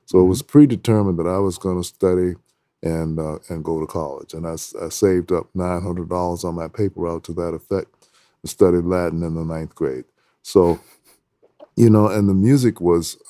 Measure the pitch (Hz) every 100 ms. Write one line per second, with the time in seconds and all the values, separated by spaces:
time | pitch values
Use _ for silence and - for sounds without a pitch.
0 | _ - 92 117 - 147 143 107 - 107
1 | 98 85 85 95 98 87 95 90 87 -
2 | 92 90 90 87 _ _ _ _ 82 82
3 | 80 80 78 80 - 82 78 80 78 87
4 | 73 69 - 80 85 82 - - 82 -
5 | 98 90 87 87 - 92 90 87 87 87
6 | 82 90 87 87 90 85 82 - 98 87
7 | 85 82 - 85 85 80 - 98 - _
8 | _ _ _ _ - - 92 87 87 90
9 | 85 82 85 82 80 80 78 - 73 64
10 | - _ _ _ - 98 87 78 _ _
11 | _ _ _ _ _ _ - - 117 107
12 | 104 104 101 95 110 139 123 110 87 85
13 | 80 -